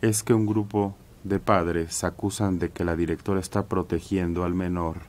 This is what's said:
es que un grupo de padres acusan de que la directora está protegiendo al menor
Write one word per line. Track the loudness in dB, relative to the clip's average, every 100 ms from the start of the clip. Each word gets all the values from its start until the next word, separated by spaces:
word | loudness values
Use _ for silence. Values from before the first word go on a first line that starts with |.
es | 4 2
que | 4
un | 4 4
grupo | 0 0 0 0 -2 -20 -14
de | -2 -2
padres | 4 4 4 0 -2 -2
acusan | -4 -2 -4 0 0 0
de | -2
que | -2
la | -2 0
directora | 0 -2 -2 -2
está | -2 -4 -2
protegiendo | -2 -2 -4 -2 -2 0 0
al | 0
menor | -2 -2 -2 -4 -6